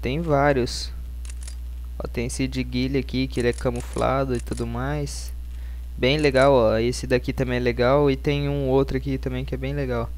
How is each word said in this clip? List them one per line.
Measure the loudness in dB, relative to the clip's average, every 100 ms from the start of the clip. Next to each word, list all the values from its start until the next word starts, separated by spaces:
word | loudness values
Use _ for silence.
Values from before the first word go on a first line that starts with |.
Tem | -2 -2
vários. | 2 4 4 4 0 -2 -6 -8 -8 -8 -8 -8 -10 -10 -8 -8 -10 -8
Ó, | -6
tem | -4
esse | -4 -2 -2
de | -2
guilha | -2 -2 0 0
aqui, | -2 -2 -2
que | 0
ele | 0
é |
camuflado | 2 -2 -2 -6 -2 0 2 0
e | -2
tudo | -2 -4 -4
mais. | -4 -4 -4 -4 -6 -8 -8 -8 -8 -8 -8 -10
Bem | 0 2 4
legal, | 4 6 6
ó. | 8 6 4
Esse | 2 0 0
daqui | 0 0
também | -2 0 2
é |
legal. | 0 2 4 4 4
E | 2
tem | 0 0 0
um | 0 2
outro | 4 2 0
aqui | -2 -4
também | -2 -4
que | -4
é | -4
bem | -4
legal. | -4 -2 -2 -4